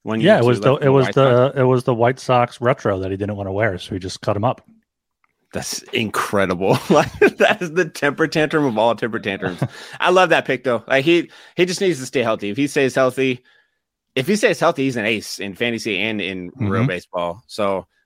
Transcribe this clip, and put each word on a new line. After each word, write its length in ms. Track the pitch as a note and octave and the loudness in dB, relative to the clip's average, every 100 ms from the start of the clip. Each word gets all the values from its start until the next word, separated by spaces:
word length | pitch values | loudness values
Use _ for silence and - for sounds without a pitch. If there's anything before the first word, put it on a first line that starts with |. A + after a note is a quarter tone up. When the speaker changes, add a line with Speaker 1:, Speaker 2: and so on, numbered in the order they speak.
Speaker 1:
One 160 | G#2+ A2 | -6 2
Speaker 2:
Yeah, 140 | E3+ | 4
Speaker 1:
year 80 | F#3+ | 6
Speaker 2:
it 40 | |
was 140 | A#2+ G#2+ | 4 4
Speaker 1:
too, 120 | C3 | 2
like, 100 | C#3 | 2
Speaker 2:
the, 40 | |
it 0 | |
Speaker 1:
for 0 | |
the 60 | C#3 | 4
Speaker 2:
was 140 | C3+ | 4
Speaker 1:
White 80 | G2+ | 4
Sox? 400 | C3+ C3+ A#2+ C3 | 4 4 4 2
Speaker 2:
the, 60 | C#3+ | 2
it 40 | |
was 180 | B2+ B2+ | 2 2
the 100 | C3 | 0
White 240 | A2+ A#2 C3 | 2 0 0
Sox 400 | - B2 A#2+ - | 0 2 0 0
retro 380 | B2 C#3 A2 F#2+ | 0 0 0 -2
that 120 | F#2+ | -4
he 60 | G2 | -4
didn't 200 | G2+ G2+ | -4 -6
wanna 160 | G2 | -6
wear, 240 | G2 A2 F#2 | -2 -2 -4
so 160 | - | -8
he 60 | F#2+ | -8
just 200 | F#2 - | -8 -8
cut 140 | - | -4
him 80 | G2+ | -2
up. 240 | A#2+ - _ _ _ _ _ _ _ _ _ | -2 -4 _ _ _ _ _ _ _ _ _
Speaker 1:
That's 300 | - - - - | -10 -8 -10 -6
incredible. 840 | A#2 G#2+ - - G2+ F#2 F2+ F#2+ C3 | -4 -4 -4 -2 0 0 0 2 2
<laughs> 60 | - | 4
Like, 220 | D3+ E4+ - | 2 2 2
that 420 | G4 - G3+ G#3+ | 2 4 2 2
is 120 | F3 | -2
the 100 | E3 | -2
temper 400 | E3 - D3 C3+ D#3 | -2 -2 -2 0 -2
tantrum 380 | D#3+ D3+ D#3+ | 0 0 0
of 120 | C#3 G#2+ | 0 2
all 180 | A#2 | 2
temper 240 | A2 A#2 A2+ | 2 -4 -4
tantrums. 420 | G#2 G2 F#2 F2 B2+ - | -6 -4 -6 -4 -6 -8
Speaker 2:
<laughs> 180 | - - | -14 -2
Speaker 1:
I 100 | E3+ | 2
love 200 | F#3 F3+ | 4 4
that 160 | D3+ | 2
pick 180 | C3+ B2+ | 0 -2
though. 200 | C3 A2+ - | -2 -2 0
Like, 160 | C3+ | 0
he, 260 | C#3 E3+ C3+ - - - | 4 2 0 -12 -8 -2
he 80 | |
just 160 | F3+ E3+ | -2 0
needs 180 | F#3+ C#3 | -2 -2
to 60 | |
stay 180 | B2+ C#3 | -4 -2
healthy. 260 | A2+ A2 G2+ | 0 -2 -4
If 60 | G2+ | -4
he 100 | C#3+ | -2
stays 280 | D3+ C3 | 0 0
healthy, 480 | C#3 B2+ B2 C3+ B2 _ _ _ _ _ _ _ | 2 0 0 -4 -4 _ _ _ _ _ _ _
if 120 | - C3 | -4 -2
he 100 | G#3+ | 2
stays 240 | A#3 E3 | 2 2
healthy, 220 | E3 E3 | 0 0
he's 100 | C3+ | -2
an 100 | A#2+ | -2
ace 340 | G#2 G#2+ - - | -2 -4 -6 -12
in 140 | G2 | -10
fantasy 440 | F2+ A#2+ A2+ A2+ F#2 | -4 -4 -4 -4 -4
and 220 | A2 G#2+ | -4 -4
in 300 | F#2 F#2 F2+ | -6 -8 -10
real 260 | - G2+ F#2+ | -6 -2 0
Speaker 2:
Mm-hmm. 60 | B2 | -2
Speaker 1:
baseball. 560 | F2+ - F2+ F2 F#2 - | -4 -8 -6 -6 -8 -12
So 380 | - G2+ F#2+ - _ | -6 -4 -4 -8 _